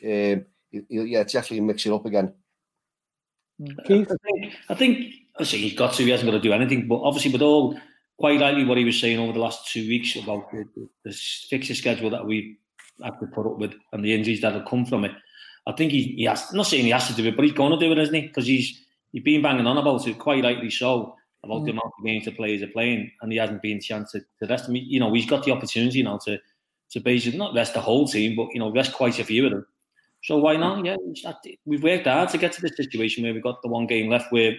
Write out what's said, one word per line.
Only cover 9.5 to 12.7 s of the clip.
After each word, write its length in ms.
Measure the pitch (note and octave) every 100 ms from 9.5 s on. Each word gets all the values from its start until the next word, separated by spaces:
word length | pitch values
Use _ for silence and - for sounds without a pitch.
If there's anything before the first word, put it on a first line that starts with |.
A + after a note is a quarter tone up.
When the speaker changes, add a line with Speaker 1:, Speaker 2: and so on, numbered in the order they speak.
| - -
Speaker 3:
two 140 | A#2 A2
weeks 260 | A#2+ A#2+ -
about 340 | G#2 G#2 -
the, 120 | A2 G#2 A2
the, 120 | G#2+ _
the 80 | G#2+
fixture 600 | G2+ - - - C3+ C3
schedule 360 | A#2+ B2+ A#2 A2
that 140 | G#2+
we 320 | G#2+ A2 G#2+ - _